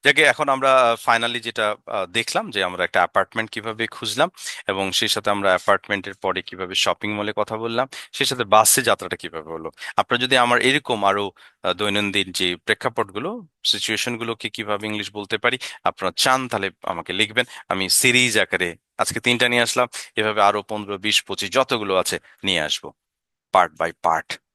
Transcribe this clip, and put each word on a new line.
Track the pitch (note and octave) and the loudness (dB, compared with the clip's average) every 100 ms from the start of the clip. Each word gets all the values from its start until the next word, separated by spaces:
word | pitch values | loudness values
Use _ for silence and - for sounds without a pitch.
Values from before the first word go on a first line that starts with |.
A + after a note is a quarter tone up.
যাকে | C#3+ C#3+ | 4 6
এখন | D3 B2 C#3+ | 4 4 2
আমরা, | C3+ C3+ C3 B2 | 2 4 6 4
আহ, | A#2 - | 2 2
finally | A#2 A#2+ A#2+ | 2 2 -4
যেটা, | A2+ A#2 G#2+ G#2 - | -6 -2 -2 -2 -6
আহ, | A2 F2+ | -6 -2
দেখলাম | G#2 A2+ F3+ A3 | -4 -2 -4 -4
যে | G#2 | -4
আমরা | F#2 F2+ | -4 -2
একটা | F2+ F#2+ | 0 2
অ্যাপার্টমেন্ট | F2 G#2 F#2+ A2+ A2 | 2 2 0 -4 -6
কিভাবে | - G#2+ A2 A2+ | -8 -8 -6 -8
খুঁজলাম | - A2 G#2+ E3 - - - - | -6 -8 0 -2 -2 -14 -10 -4
এবং | F#2+ F#2+ | -2 -2
সেই | F#2 A2 | 0 0
সাথে | A2+ G#2 | 0 0
আমরা | G2+ G2 | 0 2
অ্যাপার্টমেন্টের | F2+ - G2 - G2+ F#2+ | 2 4 0 0 -6 -6
পরে | F#2+ F#2+ F2+ | -6 -4 -4
কিভাবে | - F2+ F#2 F#2 | -6 -10 -4 0
শপিং | - F2+ G#2 | 0 0 -4
মলে | G#2 G#2 G#2+ | -6 -6 -4
কথা | G#2 A2 | -4 -4
বললাম, | A#2 A#2 C3+ - - | -4 -2 -4 -6 -14
সেই | - C3+ | -4 -2
সাথে | B2+ | -2
বাসে | G#2 G#2+ A2 - | 4 6 6 4
যাত্রাটা | A#2 G2+ F#2 F#2 | 2 0 -2 -8
কিভাবে | E2+ E2 D#2 | -8 -12 -12
হলো। | E2 D#2+ _ - - | -12 -12 _ -6 -2
আপনারা | - A#2+ | 0 0
যদি | B2+ C3 | 2 4
আমার | A#2+ A#2+ | 4 4
এরকম | B2+ C#3+ - A2+ | 2 0 -2 0
আরো, | G2 G2+ G2 _ - _ | 2 0 -2 _ -20 _
আহ, | F#2+ | -4
দৈনন্দিন | F2+ G#2 G2+ G#2 G2+ F#2+ | -2 0 0 0 -2 -2
যে | F2 F2+ F2 | -2 -2 -2
প্রেক্ষাপটগুলো, | - A2 C3 A#2 G2+ F#2+ D3+ A#3+ E3+ _ | -2 -2 -2 -4 -6 -6 -8 -10 -16 _
সিচুয়েশনগুলোকে | - G#2 - G#2+ - A#2+ A#2 A2+ A2+ | -2 -2 -2 -2 -2 -4 -6 -6 -8
কিভাবে | - G#2+ G2+ G#2+ | -8 -4 -4 -4
ইংলিশ | G#2+ G2 | -6 -6
বলতে | G#2 G2+ G#2+ | -10 -6 -2
পারি | A#2+ - - - | 0 -2 -8 -4
আপনারা | - - F#2 - | -4 -2 -4 0
চান, | C3+ C3 B2+ | 2 2 0
তাহলে | G#2+ G2 _ | -4 -4 _
আমাকে | - E2+ E2 | -8 -8 -6
লিখবেন। | F2+ G#2 G#2+ - - - | -2 0 0 -4 -8 -6
আমি | F#2+ F#2 | -4 0
সিরিজ | - B2+ B2 B2 A2 | 2 4 4 4 2
আকারে | F#2+ F#2 F2+ E2 _ - | 0 0 -2 -6 _ -4
আজকে | - A#2 | -4 0
তিনটা | B2 A#2+ A#2+ | 0 2 2
নিয়ে | A#2+ | 2
আসলাম, | A#2 - B2 - - - | 0 0 0 -4 -10 -2
এভাবে | G#2+ G#2+ | -2 4
আরো | G2+ G#2 | 4 2
পনেরো, | G2 G#2+ G2+ G2+ | -4 -8 -6 -4
বিশ, | G#2 G2+ | 0 0
পঁচিশ | - F#2+ G2+ | -2 -6 -2
যতগুলো | A#2 C3 B2 G2+ F#2+ | 0 0 -2 0 0
আছে | F2 F2 _ _ | 0 -6 _ _
নিয়ে | F#2+ F2 | -2 -2
আসবো, | D2+ - D2 _ _ _ _ _ _ | -2 -4 -8 _ _ _ _ _ _
part | F#2+ F2 | 2 2
by | D#2 E2 - | _ -6 -2
part। | E2+ D#2+ - - _ | 0 0 -4 -16 _